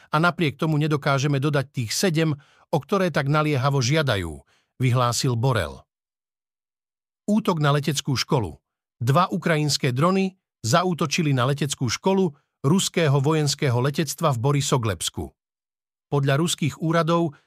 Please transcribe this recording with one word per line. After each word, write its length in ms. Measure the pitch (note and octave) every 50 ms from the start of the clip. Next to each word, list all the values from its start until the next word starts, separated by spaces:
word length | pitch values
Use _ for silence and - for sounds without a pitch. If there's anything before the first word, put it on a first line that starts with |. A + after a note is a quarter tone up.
| - _ -
a 80 | D3+
napriek 400 | E3 F3 E3+ F3 F3 C#3+ - -
tomu 160 | - D#3+ D#3 D3
nedokážeme 640 | D3+ D#3+ D#3 C#3+ C#3+ D3+ C#3 C3+ B2+ D3+ C#3+ C#3
dodať 240 | C3 D#3 C#3+ D3+ C3+ - _
tých 180 | - A#2+ G#2
sedem, 460 | - - - G3 D#3+ D#3 E3 D#3+ D3 D3 - _ _ _ _ _
o 80 | - D#3+
ktoré 320 | - _ G#3+ G3 F#3+ F3+
tak 180 | D3 E3 D3 C#3
naliehavo 540 | D3 D3+ D3+ D3+ D3 C3 A#2+ C#3+ C#3 C#3
žiadajú,“ 640 | B2 A2+ D3 D#3+ D3+ C3+ A2+ G2 F2+ E2 D2+ C#2+ - _ _ _ _ _ _ _
vyhlásil 560 | B2+ C3 A#2+ C3 B2 A#2+ A#2 - - C#3 B2
Borrell. 500 | A2+ A2+ C#3 B2+ A2 F2 D2 C2+ C2+ - _ _ _ _ _ _ _ _ _ _ _ _ _ _ _ _ _ _ _ _ _ _ _ _ _ _ _ _
Útok 320 | - G#3 A3 A3 - F#3+ D#3+
na 160 | D3 D3 C#3+
leteckú 400 | D3 C#3 - D3 C#3+ - - C3+
školu. 480 | A2+ - - - C3+ G#2+ E2 C#2+ - _ _ _ _ _ _ _ _
Dva 260 | A#2+ A#2 C3+ E3 F3+ G3 -
ukrajinské 560 | F#3 - F3 E3 D3+ D3+ D3 C#3 - - -
drony 480 | A#2+ B2 D3+ F3+ F#3+ F#3+ F#3+ F#3+ F#3 _ _ _ _ _
zaútočili 720 | - A2+ A2+ E3+ F3 F#3 F3+ C#3+ F3+ D#3 - - E3+ D3 C#3
na 160 | B2+ A#2+ C3
leteckú 400 | C#3+ C#3+ D#3+ C#3 - - C3+ A#2
školu 400 | - - - F#3+ F#3+ G3 F#3+ E3+ - _ _ _ _ _
ruského 560 | - C#3 E3+ G3 - - - F#3 E3+ D3 C3+ C#3+
vojenského 560 | C3+ D3 D#3+ D#3 D3+ C#3+ C#3+ - D#3+ C#3 A#2 B2
letectva 480 | B2 C#3+ C#3+ - E3+ - - - E3+ D#3
v 100 | C3+ A#2
Borisoglebsku. 840 | A2 C#3+ C#3+ C#3+ C3+ - - C3+ A2+ A2 F#2+ E2 - - - - D#2+ C2+ - _ _ _ _ _ _ _ _ _ _ _ _ _ _
Podľa 320 | _ - C#3+ C#3 C#3 C3+ C#3
ruských 400 | E3+ F3 - - - C#3 - -
úradov 560 | - D#3+ E3 E3+ E3 D#3 E3+ E3+ E3+ D#3+ C#3 - _